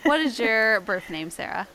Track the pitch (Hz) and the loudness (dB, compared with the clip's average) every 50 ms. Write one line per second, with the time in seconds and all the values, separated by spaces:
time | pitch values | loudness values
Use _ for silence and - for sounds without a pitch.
0 | - 320 294 311 320 285 226 233 233 226 220 220 220 220 220 202 180 185 196 185 | 0 2 2 4 2 0 0 0 0 2 2 4 4 4 2 2 0 -2 -4 -4
1 | - - 175 156 160 165 - - - - - 170 196 - - | -4 -6 -8 -8 -8 -8 -8 -10 -8 -6 -6 -8 -8 -8 -12